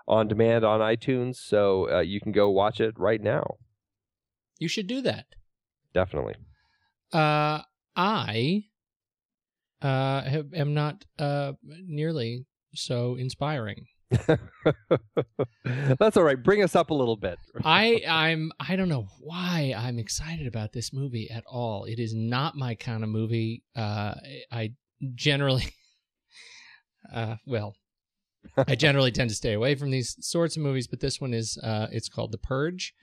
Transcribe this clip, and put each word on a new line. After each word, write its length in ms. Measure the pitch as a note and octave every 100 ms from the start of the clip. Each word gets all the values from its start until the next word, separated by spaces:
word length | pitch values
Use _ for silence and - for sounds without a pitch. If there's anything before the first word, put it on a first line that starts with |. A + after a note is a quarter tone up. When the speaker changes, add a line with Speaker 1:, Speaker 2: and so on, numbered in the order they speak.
| -
Speaker 1:
on 200 | A2 A2
demand 360 | G#2+ A2+ A#2
on 160 | A2 A2
iTunes, 560 | A2 A2+ - B2+ B2 B2
so, 540 | - G#2 G2+ F#2+ C#2
uh, 80 | E2
you 200 | E2+ G2
can 120 | G#2+
go 160 | G#2 G2+
watch 320 | F#2+ G#2 -
it 140 | A2 G2+
right 220 | F#2 A2+
now. 360 | G2+ B2 - - _ _ _ _ _ _ _ _ _ -
Speaker 2:
You 100 | E3
should 180 | A3+ F#3+
do 160 | B3+
that. 240 | B3 G#2+ - - _ _ _ _ _
Speaker 1:
Definitely. 440 | F2 F#2 D2+ A1+ - - _ _ _ _ _ _
Speaker 2:
Uh, 480 | E3+ D3+ D3+ D3+ D3+ - _ _
I, 680 | - F#3 G#3+ A2 A2 C3 G3+ G#3 _ _ _ _ _ _ _ _ _ _ _
uh, 400 | C#3 C3 C3+ C3+
have, 320 | C3+ D3+ C#3+
am 180 | E3 C#3+
not, 320 | D3 D3+ - - -
uh, 340 | C#3+ C#3+ C#3 C#3 D3 D#3+ F#3
nearly 600 | D3 D#3 D#3+ A#2 A#2+ - _ _
so 440 | - - B2 B2 B2+
inspiring. 720 | B2+ - C#3+ D3+ G#2+ A2 - _ -
Speaker 1:
<laughs> 200 | - - D#3 - - D#3+ - - D#3+ - - C3+ - C3 _ B2+ B2+ C#3 -
That's 180 | G#3+ G#3
all 60 |
right. 180 | D#3+ C3
Bring 200 | B2 G#3
us 140 | F#3+ F#3
up 140 | E3
a 40 |
little 220 | D3+ B2 A2
bit. 220 | G2 F2 -
<laughs> 140 | A#2
Speaker 2:
I, 380 | D#3 F3 A3 A#3 D#3
I'm, 440 | D#3+ D#3+ D#3+ D#3+ -
I 160 | C#3 F#3+
don't 120 | F#3
know 180 | C#3+ G2 -
why 540 | D3 E3+ F3+ E3+ C#3 G#2+
I'm 220 | B2 A#2+
excited 480 | G#2+ - D#3 E3 C3+
about 260 | A2 G#2+
this 200 | A#2+ A2+
movie 380 | C3+ C#3 A#2+ G#2+
at 140 | A2+ -
all. 380 | B2 A#2+ G2+
It 140 | G2 A2+
is 160 | A2+
not 400 | A2 A2+ B2 D#3 C#3+
my 180 | B2+
kind 280 | A2+ - A2+
of 80 | A2
movie. 520 | G#2+ A2 A#2 A2+ A#2 _
Uh, 400 | - G#2+ G#2 G#2 - C3+ C3+ A#2+
I 200 | A#2+ A2 B2 _ - C3+
generally, 500 | B2 D3 C#3 C#3 B2+ - - _ _ _ _ _
<laughs> 800 | - - - - - _ _ -
uh, 240 | A#2 A2+ A2 -
well, 280 | A#2 G#2 - _ _ _ _ _ _ - -
I 180 | C3
Speaker 1:
<laughs> 20 | B2+
Speaker 2:
generally 340 | D3+ C#3 C3
tend 200 | A2 B2
to 60 | G#2
stay 160 | B2+
away 200 | G#2 B2
from 160 | C#3 C#3+
these 260 | C3 A#2 -
sorts 360 | - E3+ E3 D#3+
of 60 |
movies, 240 | C#3+ C3 A#2+
but 140 | B2+
this 200 | C#3 -
one 140 | C3+
is, 240 | A#2 A2 -
uh, 260 | A2 G#2+ G#2+
it's 180 | A#2 -
called 240 | - A2
The 60 | G#2+
Purge, 560 | - C3 D#3 F3+ - _